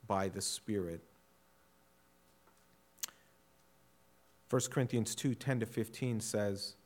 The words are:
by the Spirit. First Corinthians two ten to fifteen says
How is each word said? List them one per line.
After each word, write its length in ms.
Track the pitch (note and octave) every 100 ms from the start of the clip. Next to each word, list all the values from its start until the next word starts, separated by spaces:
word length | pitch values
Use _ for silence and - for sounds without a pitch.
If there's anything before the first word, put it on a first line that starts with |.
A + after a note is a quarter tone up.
| -
by 220 | G2 G2
the 120 | G2
Spirit. 600 | G2 - - G#2 F2 E2 - - _ - _ _ _ _ _ _ _ _ _ _ - _ _ - _ - - - - _ _ _ _ _ _ _ _ _ - - -
First 240 | C3 -
Corinthians 440 | - B2 A#2+ A2 -
two 200 | C#3 A#2
ten 240 | - B2+
to 60 | A2+
fifteen 540 | - A2 - B2+ A#2
says 560 | A#2+ G#2+ G2+ F#2+ - -